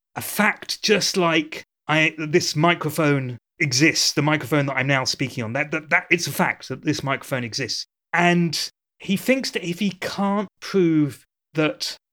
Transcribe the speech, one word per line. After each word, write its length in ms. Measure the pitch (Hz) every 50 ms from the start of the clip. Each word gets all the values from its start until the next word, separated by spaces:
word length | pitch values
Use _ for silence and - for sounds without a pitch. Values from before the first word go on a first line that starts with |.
| _ _ -
a 60 | -
fact, 600 | - - - - 208 214 - - - - - - -
just 320 | - 208 185 - - -
like 480 | 196 175 165 160 165 151 - - - - _ _ _ _ -
I, 260 | 151 160 156 160 156 160
this 380 | 160 151 147 175 170 - - 151
microphone 800 | 160 170 170 170 - 147 - - 160 147 143 139 131 123 120 110 _ _ _ -
exists, 520 | 170 143 123 127 156 156 - - - - -
the 80 | 156
microphone 440 | 143 151 156 151 147 - 156 147 139
that 100 | 139 135
I'm 120 | 131 131 143
now 180 | 139 131 127
speaking 380 | - - - 143 123 - 127 117
on, 80 | 107 117
that, 180 | 139 147 151
that, 180 | 156 156 151 147
that 160 | 170 180 - -
it's 160 | 175 175 175 151
a 40 |
fact 360 | 127 - 180 131 113 - - -
that 160 | 131 - -
this 200 | 147 147 - -
microphone 400 | 135 135 123 - - 143 127 123
exists. 400 | 117 104 - 131 110 - - - _ _ _ _ _
And 560 | - 170 175 175 175 175 170 165 156 - - - _ _ _ _ _ _
he 160 | - - 202
thinks 360 | 185 - - 262 269 - -
that 120 | - 220 185
if 160 | 170 175 170
he 120 | 214 196
can't 580 | 185 - - - - - 202 196 196 208 208 190 _ _
prove 640 | - - - 196 180 165 160 156 151 139 120 - _ _ _ _ _ _ -
that 420 | 156 156 151 - - - - - - _ _